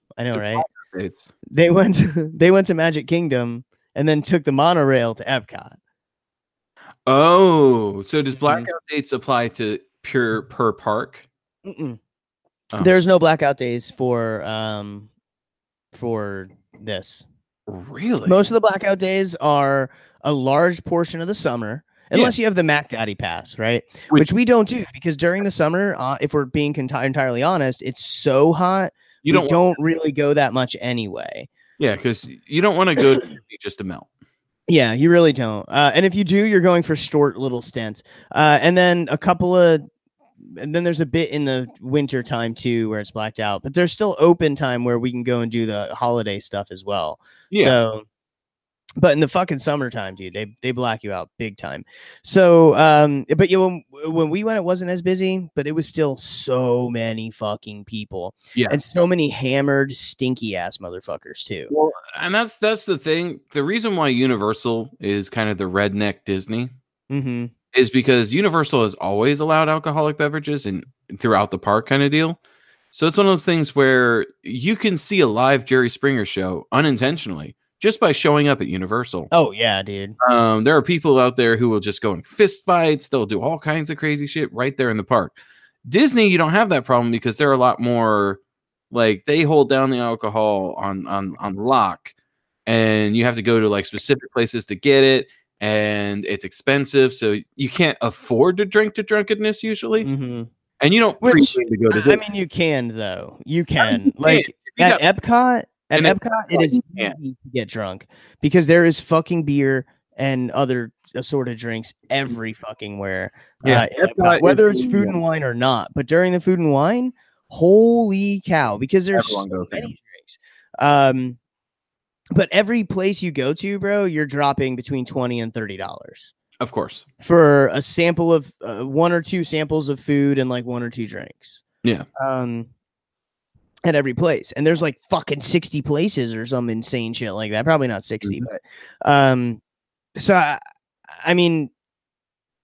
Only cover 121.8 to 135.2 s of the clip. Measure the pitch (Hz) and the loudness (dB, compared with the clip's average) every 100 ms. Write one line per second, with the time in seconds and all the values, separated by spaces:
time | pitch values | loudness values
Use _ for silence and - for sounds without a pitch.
121.8 | _ _ _ _ _ 160 190 190 208 233 | _ _ _ _ _ 0 2 2 2 -2
122.8 | 196 190 190 190 175 139 131 160 202 202 | -2 -2 -2 -2 -4 -4 -4 -4 -6 -6
123.8 | 196 208 196 151 147 143 139 139 135 127 | -2 0 0 -2 -4 0 0 0 -2 -4
124.8 | 123 139 123 135 123 120 113 113 107 95 | -6 -8 -6 -4 -4 -4 -6 -8 -10 -10
125.8 | 95 - - - - _ _ _ 123 117 | -12 -14 -20 -20 -20 _ _ _ -8 -6
126.8 | 80 - _ _ - 170 151 143 135 139 | -8 -10 _ _ 2 6 8 6 4 0
127.8 | - - 170 165 170 160 135 _ 113 107 | -2 0 0 0 2 2 0 _ -12 -10
128.8 | 131 139 170 175 160 185 165 156 151 156 | -4 0 2 0 -2 -6 -4 -4 -2 -2
129.8 | 143 139 - 143 143 135 127 123 117 120 | -4 -6 0 2 2 0 -2 -4 -6 -8
130.8 | 120 117 107 98 92 - - - _ _ | -8 -10 -10 -12 -16 -20 -20 -20 _ _
131.8 | 117 196 156 - 135 131 123 117 110 _ | -2 -2 -6 -8 -6 -4 -6 -8 -12 _
132.8 | _ _ _ _ _ _ _ _ _ - | _ _ _ _ _ _ _ _ _ -6
133.8 | 170 147 135 120 135 139 - - 151 165 | 0 0 -2 -2 -2 -2 -6 -2 0 0
134.8 | 160 - _ 160 | -2 -6 _ -4